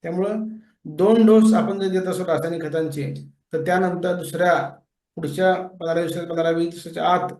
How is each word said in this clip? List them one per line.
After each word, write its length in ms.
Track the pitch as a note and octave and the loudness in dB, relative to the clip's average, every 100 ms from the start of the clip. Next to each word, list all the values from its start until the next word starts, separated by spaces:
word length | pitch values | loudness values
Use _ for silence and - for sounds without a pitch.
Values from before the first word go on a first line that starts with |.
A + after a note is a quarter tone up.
त्यामुळं 440 | E3+ F3 G3 A3 G#3+ - _ _ - | -6 -4 -2 -4 -6 -10 _ _ -16
दोन 400 | D3+ F#3+ A3+ A3 | 0 4 6 8
डोस 280 | A3 A3 | 8 8
आपण 260 | A3 - G3 | 4 2 -2
जर 80 | F#3+ | -2
देत 200 | F#3 F#3 | -2 -2
असू 160 | F3+ F3 | -4 -2
रासायनिक 360 | D#3 E3 E3+ | -2 -2 -6
खतांचे, 680 | D#3 D#3+ D#3+ C#3+ C#3 C#3 - _ _ | -4 -2 -4 -4 -8 -8 -14 _ _
तर 120 | D#3 D3 | -6 0
त्यानंतर 500 | F3+ F#3 E3+ F3 F3 | 0 0 -2 -4 -4
दुसऱ्या 600 | D#3 E3 F3+ D#3+ C#3 - _ _ _ - | -6 -2 2 2 0 -10 _ _ _ -10
पुढच्या 380 | D#3 C#3+ F#3 | -8 0 2
पंधरा 400 | F#3 F#3 - E3+ | 2 -4 -10 -4
दिवसाच्या, 360 | E3 E3+ F3 E3+ | -2 -2 -6 -6
पंधरा 200 | E3+ E3 | -2 0
वीस 200 | E3 E3+ | 0 -2
दिवसाच्या 360 | - E3+ E3+ E3 | -6 -14 -4 0
आत 240 | F3+ F3+ | 0 0